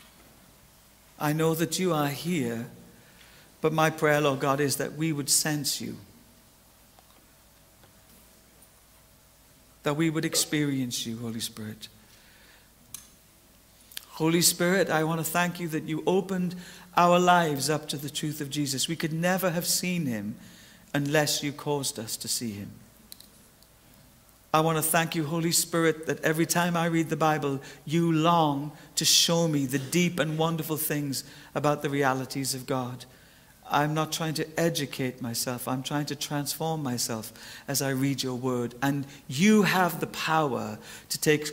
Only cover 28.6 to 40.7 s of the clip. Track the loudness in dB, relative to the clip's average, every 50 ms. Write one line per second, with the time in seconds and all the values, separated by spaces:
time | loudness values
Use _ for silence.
28.6 | -2 -6 -10 -14 -18 -8 -6 -2 2 4 4 4 4 4 2 2 2 2 2 2
29.6 | 0 0 0 -2 -2 0 2 2 2 4 2 0 0 0 0 0 0 0 0 -2
30.6 | -4 -4 -4 -4 -2 -2 -2 -2 -2 -2 -4 -6 -6 -10 -16 -20 -20 -8 -4 0
31.6 | 2 2 2 2 0 -2 0 2 2 2 2 0 -4 -6 -6 -4 -4 -4 -4 -6
32.6 | -4 -4 -4 -2 -2 -6 -8 -12 -14 -18 -20 -20 -20 -20 -20 -20 -20 -20 -20 -20
33.6 | -8 -2 0 2 2 2 2 0 -2 -2 -2 -4 -4 -4 -2 -4 -4 -4 -2 0
34.6 | 0 0 0 -2 -4 -6 -4 -4 -4 -4 -4 -6 -8 -6 -4 -4 -4 -4 -4 -4
35.6 | -4 -4 -4 -4 -4 -4 -4 -4 -2 -4 -6 -6 -6 -4 -4 -4 -4 -4 -4 -4
36.6 | -4 -4 -2 -2 -2 -4 -2 -2 -2 -4 -4 -6 -6 -10 -14 -16 -18 -18 -18 -16
37.6 | -10 -4 -4 -2 0 0 0 0 0 0 0 0 -2 -4 -4 -2 -2 0 0 0
38.6 | -2 -2 -4 -2 0 0 0 0 -4 -6 -10 -16 -14 -8 -2 4 6 6 8 8
39.6 | 6 6 4 4 4 2 2 -2 -6 -6 -6 -6 -2 0 2 2 2 2 0 -2
40.6 | -4 -6